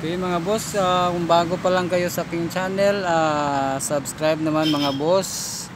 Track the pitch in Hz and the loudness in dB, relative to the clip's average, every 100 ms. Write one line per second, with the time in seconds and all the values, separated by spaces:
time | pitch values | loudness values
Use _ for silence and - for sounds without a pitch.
0 | 156 180 185 175 170 220 - 208 185 180 | -4 -4 -2 -2 0 -2 -2 0 2 2
1 | 180 175 170 170 170 175 180 185 180 180 | 2 0 4 4 4 0 2 2 2 0
2 | 175 170 156 165 165 180 185 190 202 202 | 0 -4 -4 -4 -2 -2 -4 0 2 2
3 | 185 165 156 151 147 139 135 135 - 147 | 2 2 2 2 0 0 0 -2 -2 -4
4 | 135 - 156 156 156 156 156 147 143 139 | -4 -2 0 0 0 2 2 2 0 0
5 | 151 190 185 - - - - | 2 2 0 -6 -8 -8 -12